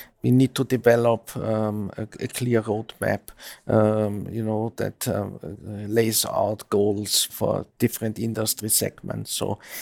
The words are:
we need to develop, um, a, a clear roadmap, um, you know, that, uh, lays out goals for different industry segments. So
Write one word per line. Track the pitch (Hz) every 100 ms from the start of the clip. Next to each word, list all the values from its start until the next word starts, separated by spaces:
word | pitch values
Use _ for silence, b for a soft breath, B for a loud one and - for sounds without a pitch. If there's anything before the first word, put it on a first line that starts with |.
| B _
we | 123
need | 127 131
to | 135
develop, | 131 127 120 120 117 113 - -
um, | 110 107 107 107 98 -
a, |
a | 110 - 127
clear | - 123 117
roadmap, | 110 107 113 - 104 104 - - B B -
um, | 107 107 107 104 101 -
you | 110
know, | 110 107 113 -
that, | 104 - 123
uh, | 101 98 92 - 104 101 101 104
lays | 113 113 107
out | - - 101 107 -
goals | 104 104 104 104 -
for | - - 107 101 - -
different | 120 - 113 107
industry | 113 110 107 - 110
segments. | - 98 - - 107 110
So | - 101 104 B B